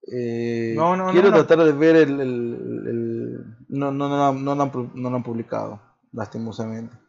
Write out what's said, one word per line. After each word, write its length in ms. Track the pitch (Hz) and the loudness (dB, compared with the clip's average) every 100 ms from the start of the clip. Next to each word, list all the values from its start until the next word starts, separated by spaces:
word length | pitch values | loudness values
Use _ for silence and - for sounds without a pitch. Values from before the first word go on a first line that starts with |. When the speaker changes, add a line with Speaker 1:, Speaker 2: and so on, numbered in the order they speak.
| - | -10
Speaker 1:
Eh, 640 | 123 120 117 117 117 117 113 | -8 -6 -4 -4 -4 -4 -2
Speaker 2:
No, 180 | 165 185 | 0 0
no, 120 | 185 | 2
no, 40 | |
Speaker 1:
quiero 200 | 175 196 | 4 6
Speaker 2:
no. 120 | 196 | 6
Speaker 1:
tratar 220 | 147 165 165 | 6 6 6
de 60 | |
ver 240 | 143 160 160 | 6 6 6
el, 160 | 151 | 6
el, 720 | 139 131 123 120 120 120 117 110 | 2 -2 -2 -4 -6 -8 -8 -6
el, 580 | 117 117 117 117 120 117 113 - | -4 -4 -6 -8 -10 -14 -20 -10
no, 220 | 139 139 | -6 -4
no, 160 | 139 143 | -4 -2
no, 260 | 143 143 | 0 2
no, 220 | 135 139 143 | 0 -2 -2
no 80 | |
han 80 | 139 | -2
pu-, 200 | 127 123 | -4 -8
no 160 | 127 127 | -8 -6
lo 60 | 123 | -4
han 80 | |
publicado, 580 | 120 117 113 113 107 107 _ _ _ | -6 -8 -6 -6 -8 -12 _ _ _
lastimosamente. 840 | 117 104 113 113 104 110 110 113 - | -12 -10 -8 -10 -8 -8 -8 -14 -18